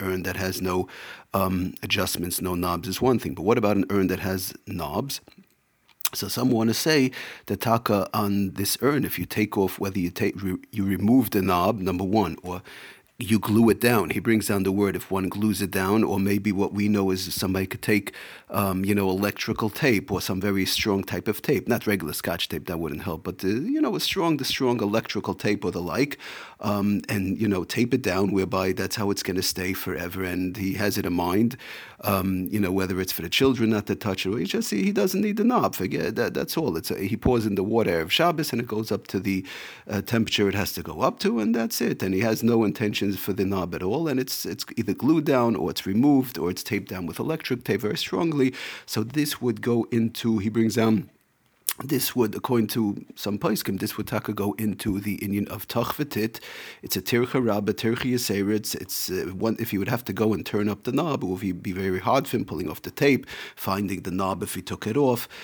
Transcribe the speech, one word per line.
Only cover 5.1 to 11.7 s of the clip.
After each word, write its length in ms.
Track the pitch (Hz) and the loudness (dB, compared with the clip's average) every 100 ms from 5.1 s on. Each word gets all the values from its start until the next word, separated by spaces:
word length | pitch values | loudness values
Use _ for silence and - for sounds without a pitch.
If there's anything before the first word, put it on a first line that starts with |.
| - - - - _ _ _ _ _ - - | -6 -12 -20 -20 _ _ _ _ _ -6 -4
So 120 | 98 | -4
some 240 | 123 127 | 0 2
wanna 240 | 113 113 110 | 4 4 2
say 340 | 165 156 127 - - - - | 4 4 4 0 -12 -10 -6
that 140 | 101 | -2
Taka 460 | 120 113 - 101 - | 2 2 4 2 2
on 380 | 107 101 101 98 | 0 0 2 0
this 260 | - 101 - | 0 -2 2
urn, 200 | 123 143 | 2 2
if 140 | 95 - | 0 -4
you 80 | 87 | -4
take 320 | - 104 104 | -2 0 2
off, 220 | 95 - | 0 0
whether 180 | 98 95 | -4 -2
you 140 | 87 | -2
take, 280 | - 104 90 | 0 -2 -2
re-, 160 | 95 92 - | -4 -4 -6
you 160 | 110 98 | -2 0
remove 460 | 92 101 131 101 | 2 6 6 6
the 100 | 104 | 2
knob, 380 | 95 87 98 | 2 4 4